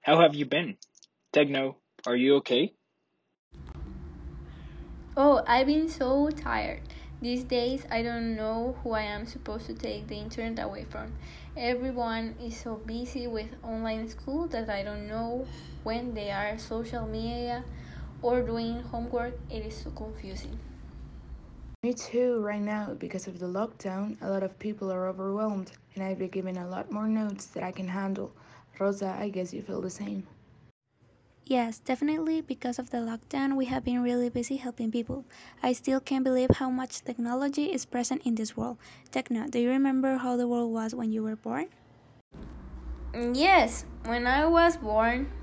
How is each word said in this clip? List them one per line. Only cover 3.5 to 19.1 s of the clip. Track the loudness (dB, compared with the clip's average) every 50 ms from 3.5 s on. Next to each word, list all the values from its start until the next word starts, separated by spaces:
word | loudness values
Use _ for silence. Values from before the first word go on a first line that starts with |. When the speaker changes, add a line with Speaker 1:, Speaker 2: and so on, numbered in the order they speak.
| -18 -16 -14 -14 -12 -12 -10 -10 -10 -12 -12 -12 -14 -12 -14 -12 -12 -12 -14 -14 -14 -14 -14 -14 -12 -12 -12 -12 -12 -14 -14 -6 2
Speaker 2:
Oh, | 6 8 10 10 8 8
I've | 6 6 6 8
been | 6 6 4 4 2
so | 0 0 2 4 6 6 6 4
tired. | 2 -2 -2 -2 0 0 0 -2 -6 -8 -10 -12 -14 -14 -14 -14 -12 -8
These | -4 -2 -2 -2 -2
days, | 0 0 2 2 2 0 -2 -4 -2
I | -2 0 0
don't | 0 -2 -2 -2 -2 -2
know | -2 -2 -2 0 0 -2 -2 -4 -4 -4
who | -2 0
I | 0 0
am | -2 -4 -6 -6
supposed | -8 -10 -12 -8 -8 -8 -6 -6
to | -8 -8
take | -6 -6 -6 -6 -6 -8
the | -8 -8
internet | -8 -8 -8 -6 -4 -4 -4 -4 -4 -4
away | -6 -6 -8 -10 -10
from. | -10 -10 -8 -8 -10 -10 -12 -14 -16 -16 -16 -14 -8
Everyone | -4 0 0 0 0 -2 -2 -2 -2 -2 0 0 -2 -4 -4 -6 -8
is | -10 -10 -10
so | -8 -6 -8 -8
busy | -6 -6 -6 -6 -6 -6 -6 -6 -6 -6
with | -4 -4 -4 -6 -6 -10 -12 -8
online | -6 -4 -4 -2 -2 -2 -4 -4 -6
school | -8 -10 -8 -4 -2 -2 -2 0 -2
that | -4 -2 -2
I | -4 -4 -4
don't | -4 -6 -8 -8 -6
know | -4 -4 -2 -2 -2 -4 -4 -6 -10 -12 -12 -14 -14 -8 -4
when | -2 -2 -2 -2 -4 -4
they | -4 -4 -2
are | -2 -2 -2 -2 -2 -4
social | -6 -6 -4 -4 -4 -4 -4 -4 -4 -4
media | -4 -2 -2 -2 -2 -2 -2 -4 -4 -4 -6 -8 -10 -12 -12 -12 -12 -12 -12 -12 -12 -2 2
or | 4 4 4 4
doing | 2 0 0 0 0 -2 -4 -6
homework. | -6 -6 -6 -4 -2